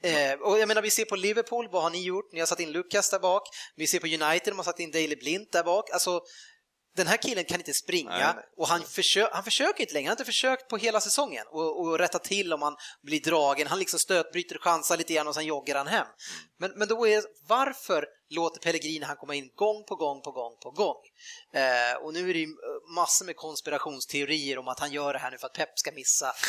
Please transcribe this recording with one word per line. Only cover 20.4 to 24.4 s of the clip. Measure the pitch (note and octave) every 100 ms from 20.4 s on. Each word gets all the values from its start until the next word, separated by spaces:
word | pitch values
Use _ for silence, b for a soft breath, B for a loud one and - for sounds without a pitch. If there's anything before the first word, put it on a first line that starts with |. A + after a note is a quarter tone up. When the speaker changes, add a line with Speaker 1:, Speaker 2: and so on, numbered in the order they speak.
| A#2 A#2
Speaker 1:
på | C3
gång? | D#3 F3+ - - B B B -
Eh, | C#3 C3 B2 A#2+ B2+
och | D3+
nu | E3 F3+
är |
det | E3+
ju, | D#3
eh, | D3+ A#2+ C3+ -
massor | E3+ E3 - F3+
med | -
konspirationsteorier | D#3 D3 D3+ D3 D#3 C3+ - C#3+ C#3+ D#3